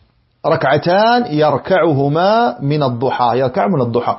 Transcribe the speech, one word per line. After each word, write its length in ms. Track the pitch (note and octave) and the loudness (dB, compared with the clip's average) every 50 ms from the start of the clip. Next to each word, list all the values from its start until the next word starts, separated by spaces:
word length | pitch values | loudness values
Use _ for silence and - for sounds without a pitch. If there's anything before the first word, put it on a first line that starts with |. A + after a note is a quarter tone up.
| _ _ _ _ _ _ _ _ - | _ _ _ _ _ _ _ _ -2
ركعتان 760 | D3 D3+ - C#3 C3 D3+ D3 - E3+ F3+ G3+ A3 A3+ A#3+ B3 A#3 - | -2 -2 0 0 0 0 0 0 0 2 2 2 2 2 0 0 0
يركعهما 1300 | D3+ D3+ D3+ D3+ C#3 - - F#3 F#3+ E3+ D3+ E3+ C#3+ C3+ C#3 C#3+ D3 E3 F#3 G3+ A3 A#3 A#3+ A#3+ - - | 0 0 2 2 0 0 0 0 0 2 2 2 2 0 0 0 0 0 2 2 2 2 0 0 -2 -4
من 220 | C#3 C#3 D#3 D3+ C#3 | -4 -2 -2 0 -2
الضحى"، 560 | B2+ A#2+ A#2 C3+ B2 B2 B2+ B2 A#2 A2+ B2+ | -2 -2 -2 -2 -2 0 0 0 0 2 0
يركع 280 | C3+ B2 - G3 G3 | 0 -2 -2 -2 -2
من 140 | G#3 F#3 C#3 | 0 0 0
الضحى. 360 | A#2+ A#2 A#2 A#2+ - B2 G#2 | 0 0 -2 -2 -2 -2 -6